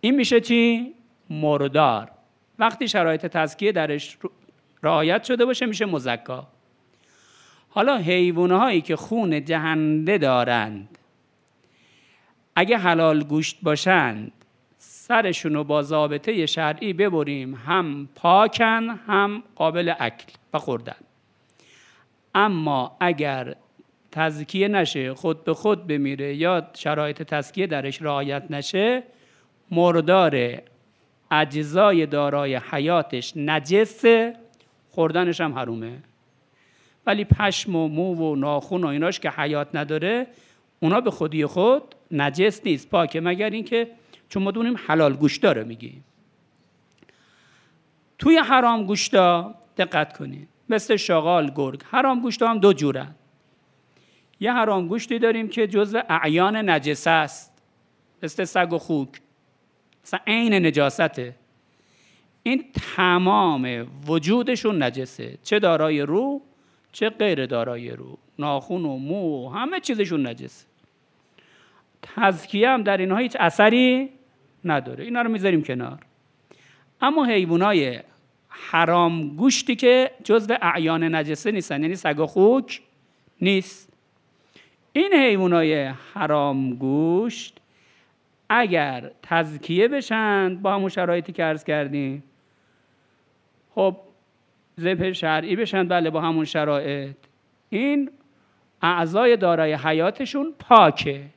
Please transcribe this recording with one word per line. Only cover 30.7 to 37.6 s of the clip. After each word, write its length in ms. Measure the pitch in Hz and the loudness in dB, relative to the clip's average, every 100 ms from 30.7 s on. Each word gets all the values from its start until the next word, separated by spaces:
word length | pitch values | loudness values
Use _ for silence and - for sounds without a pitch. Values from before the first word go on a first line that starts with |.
| _ _ _ _ _ _ | _ _ _ _ _ _
اجزای 760 | 151 156 147 151 165 208 180 151 | 0 0 -2 -4 4 4 4 0
دارای 480 | 143 143 143 143 | 0 -2 -2 -2
حیاتش 800 | 127 - - 147 170 151 127 120 165 | -4 -6 -4 0 0 0 -6 -8 -8
نجسه، 960 | 147 156 139 196 220 - 233 226 233 233 - _ _ _ _ | -2 -2 2 2 2 2 6 6 4 -6 -20 _ _ _ _
خوردنش 500 | - 160 156 175 165 | -2 0 2 0 -2
هم 180 | 165 131 | -4 -4
حرومه. 400 | 120 113 113 123 - _ _ _ _ _ _ _ _ _ - | -8 -8 -10 -14 -20 _ _ _ _ _ _ _ _ _ -2
ولی 180 | 208 | -2
پشم 520 | 208 - 208 - | 0 0 0 -2